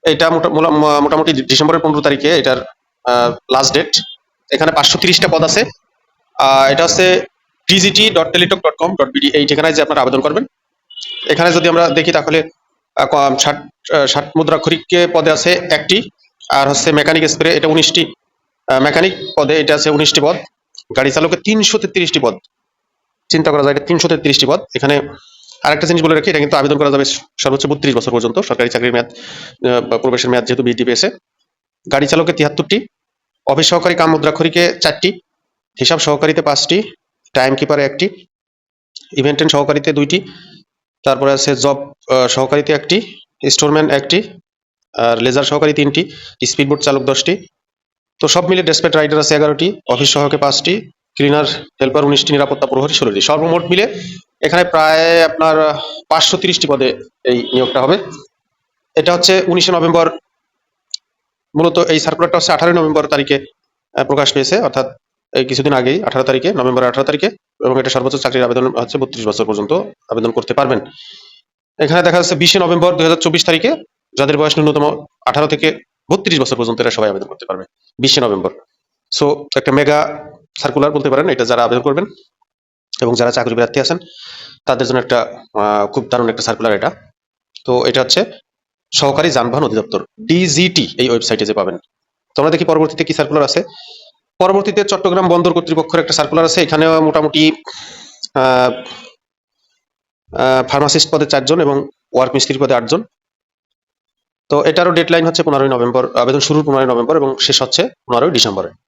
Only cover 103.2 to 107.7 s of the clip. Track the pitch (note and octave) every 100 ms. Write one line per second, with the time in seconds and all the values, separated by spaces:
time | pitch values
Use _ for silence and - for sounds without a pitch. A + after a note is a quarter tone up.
103.2 | _ _ _ _ _ _ _ _ _ _
104.2 | _ _ _ D3 E3 D#3+ F3 E3 E3 E3+
105.2 | E3 E3+ D#3+ C#3 C3+ B2+ A#2+ B2 B2+ -
106.2 | A#2+ C#3 C#3+ D#3 D3 C3+ C3 A#2+ A#2+ D#3+
107.2 | C#3 C3 - C3 B2+